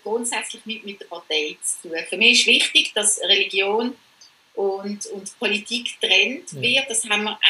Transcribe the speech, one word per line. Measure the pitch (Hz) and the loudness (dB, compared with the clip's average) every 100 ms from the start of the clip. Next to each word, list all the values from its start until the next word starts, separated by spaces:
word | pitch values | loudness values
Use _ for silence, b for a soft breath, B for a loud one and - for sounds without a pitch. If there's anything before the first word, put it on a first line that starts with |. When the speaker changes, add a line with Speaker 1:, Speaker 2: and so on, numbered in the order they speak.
Speaker 1:
grundsätzlich | 202 233 240 233 - 226 220 | -4 -2 -2 -4 -6 -10 -10
nichts | 214 202 | -10 -10
mit | 196 | -14
der | - | -12
Partei | 170 - 156 151 - | -12 -4 -2 -2 -6
zu | - - 175 | -6 -6 -6
tun. | 160 - | -8 -4
Für | 185 | 2
mich | 233 240 | 4 6
ist | - | 6
wichtig, | 254 - 302 - | 4 4 2 2
dass | 214 202 - | 0 0 2
Religion | 185 196 190 190 196 220 247 - _ _ B _ _ | 4 4 4 0 2 2 0 -4 _ _ B _ _
und, | - 196 196 202 208 - | -2 -2 -2 -6 -8 -8
und | 202 196 - | -10 -12 -4
Politik | 208 202 - 240 240 - | -2 -2 -2 -6 -6 -2
getrennt | 226 190 240 277 - | 2 4 2 -2 -10
Speaker 2:
Ja. | 143 | -4
Speaker 1:
wird. | 233 262 - | 0 0 0
Das | 220 226 | -2 0
haben | 208 | 0
wir | 208 190 | -2 0